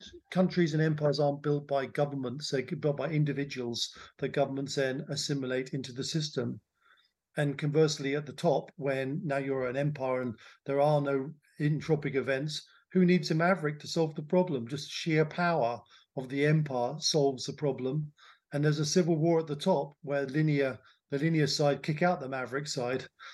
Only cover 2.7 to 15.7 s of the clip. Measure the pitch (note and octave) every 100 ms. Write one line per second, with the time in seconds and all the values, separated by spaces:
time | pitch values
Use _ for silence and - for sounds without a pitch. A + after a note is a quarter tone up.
2.7 | E3 D3+ C#3+ C#3+ D#3 D3 C#3+ C#3 B2+ A#2+
3.7 | A#2 - - - - C3+ D3 C3+ C3+ C#3
4.7 | C#3+ C3+ C3 - C#3+ - C#3+ B2+ B2+ C3
5.7 | C#3+ C3 B2 - E3 D3+ - A#2+ B2 -
6.7 | _ _ _ _ _ _ - C#3+ C#3 D3+
7.7 | D3 D#3 D3 C3+ D3 D3 - F3 C#3 -
8.7 | - C#3 C3+ C3 D#3 E3+ C#3 C3+ C3+ B2+
9.7 | B2+ D3 C#3+ C3 B2+ B2+ G#2+ - - -
10.7 | C#3 D3 D3 C#3+ C#3 C3+ - _ - D3
11.7 | D3 - D3+ C3+ C3+ A#2+ C3+ D#3 D3+ -
12.7 | _ _ F#3 F3 F3+ D3+ D#3+ F3 F#3+ D3+
13.7 | D3+ - E3 D#3 D3+ D3+ F#3 F3+ C3+ A#2
14.7 | D3+ - - E3+ D#3 D#3 - F3 D#3+ A#2+